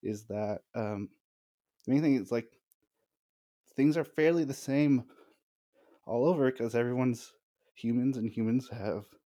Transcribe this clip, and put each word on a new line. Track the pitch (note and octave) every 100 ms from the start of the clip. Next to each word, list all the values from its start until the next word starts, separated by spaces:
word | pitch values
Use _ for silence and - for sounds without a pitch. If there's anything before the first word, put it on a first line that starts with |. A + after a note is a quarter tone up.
Is | - G#2+ A2
that, | G#2 G#2 G#2 _
um, | A#2+ G#2+ G#2 G2+ _ _ _ _ _ _ _
the | -
main | C3+
thing | D#3 C3+
is, | F#2+
like, | A#2 A#2 _ _ _ _ _ _ _ _ _ _ _ _
things | - C#3+ D#3
are |
fairly | D3+ - D#3 E3+
the | D3
same | C3+ - C#3 D3 C3+ A#2+ - - _ _ _ _ _ _ _
all | - A#2+ C#3+
over | F3+ C3
'cause | C3 A#2
everyone's | A#2 A#2+ B2 B2+ A#2 - _ _ _ _
humans | - A#2 A#2+ B2+ C3
and | A2
humans | A2+ A2 B2 B2
have | A#2+ G#2 G2+ G#2 _